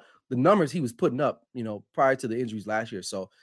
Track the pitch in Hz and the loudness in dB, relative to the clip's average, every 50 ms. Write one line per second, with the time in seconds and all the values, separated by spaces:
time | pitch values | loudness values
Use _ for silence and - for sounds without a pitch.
0 | - _ _ _ _ - 131 120 131 175 208 202 160 135 - 185 131 120 - - | -4 _ _ _ _ -4 0 2 6 6 6 6 4 2 0 -2 -4 -4 -2 0
1 | 135 127 120 131 147 123 - - _ _ - 127 113 110 104 101 - _ - - | 0 0 0 2 0 0 -2 -4 _ _ -10 -8 -6 -6 -8 -10 -12 _ 0 2
2 | 139 131 135 131 - 110 113 120 127 113 110 107 92 107 107 110 113 113 110 92 | 4 4 2 2 -2 -4 -4 -4 -4 -4 -6 -8 -6 -4 -2 -2 -2 -4 -8 -10
3 | 90 - - 98 95 - _ _ | -10 -8 -8 -8 -8 -10 _ _